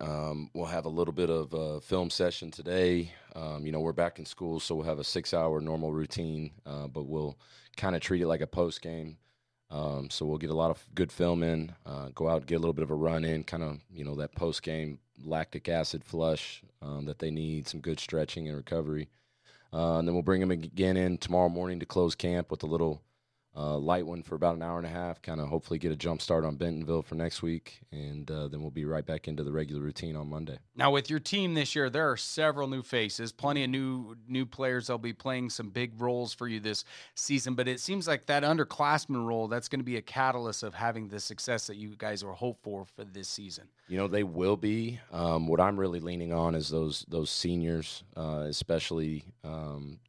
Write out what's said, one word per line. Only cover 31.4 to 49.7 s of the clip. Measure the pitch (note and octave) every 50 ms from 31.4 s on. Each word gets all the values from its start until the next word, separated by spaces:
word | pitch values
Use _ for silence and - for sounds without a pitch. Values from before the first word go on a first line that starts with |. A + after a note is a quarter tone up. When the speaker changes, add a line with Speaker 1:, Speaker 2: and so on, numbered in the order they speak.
| G3 F3+ E3
Speaker 2:
this | D#3 C#3+ B2+ -
year, | D#3 C#3+ C3
there | B2 D3 D#3+ D3
are | B2+ A2+
several | - - - - D#3 D#3 C#3+ D3 C#3+ C3+
new | C3+ C3 A#2+
faces, | - - B2 A2 G#2 - - A2+ A2+ -
plenty | - - C#3+ C#3+ C#3+ C#3
of | B2+
new, | C3 C3+ C3+ C3 C3 B2+ B2 G#2+ A#2 A#2+ A2 A#2
new | B2+ C3 C3
players. | B2 - - C3+ C3 B2+ B2+ A#2 -
They'll | B2+ A#2
be | A2 A#2+ A2+
playing | - - C3 C3 B2+ B2 A#2+
some | - - A#2 G#2
big | F#2 A#2+ B2 B2 A2 A2
roles | A#2+ B2 B2 B2 B2 A2+ -
for | - A#2+
you | A#2+ A2+ G#2+
this | G#2 A2 G#2+ G2 - - - - - - -
season, | - - - D3 C3+ A#2 B2+ B2+
but | B2 B2+
it | B2 B2+ B2
seems | - - F#3+ G3+ E3+
like | E3 D3+ C3+ -
that | - D3 C#3+ C#3+
underclassman | D3 D#3+ E3 D3 - - - D3 C#3+ D3 D#3 - - C#3+ B2 A#2
role, | A#2 A#2 A2+ A2+ G#2+
that's | A2+ A#2+ A#2 -
gonna | - C3+ B2+
be | B2 B2
a | A2+ G#2+
catalyst | - - C#3 C3 C3 B2+ B2 A#2+ A2+ G#2 - -
of | G#2+ F#2
having | - A2+ A#2 A2+ A2+ A2 G2+
the | G2+ G#2
success | G2 - G#2+ - - - B2 A2 - -
that | G#2
you | G#2 G#2+ G#2+ G#2+
guys | G2+ - G#2+ G#2+ G2+ G2
are | G2 F#2
hoped | F2+ A#2 B2+ A#2 - -
for | G#2+ G2+ G2 F#2+
for | - _ - G#2+
this | G2 F#2 G2 F#2+
season. | F2+ - - G#2 F#2+ E2+ - - - _ _ _ -
Speaker 1:
You | F2+
know, | F#2 G2
they | G2+ F2+ G#2 G#2
will | F#2 D#2+ E2 F2+ F#2+ G#2 F#2+
be. | E2 G#2 G#2+ A2+ A2+ A#2 A#2+ A#2+ - - -
Um, | E2+ E2+ E2+ E2 E2 E2 D#2+
what | D#2+ E2 F2+
I'm | G2 G2+ G2
really | F#2+ F#2+ E2+ F2
leaning | D#2+ E2+ F2 F2 E2+ E2+
on | E2+ E2 E2 E2 E2
is | D#2+ D2+ C#2+
those, | D2+ D#2+ D#2+ D#2 C#2+ - - -
those | - E2+ D#2 D2
seniors, | - - - F2 F2 F2 E2 E2 E2+ E2 D#2 - - - - - - E2
uh, | D#2+ D#2 D#2 D2+ D2+ D2+
especially, | D2 - - - E2 E2 - - D#2+ E2 D#2 D#2 D#2 D2+ - - - _ -
um, | D#2 D#2 D#2+ D#2 D2+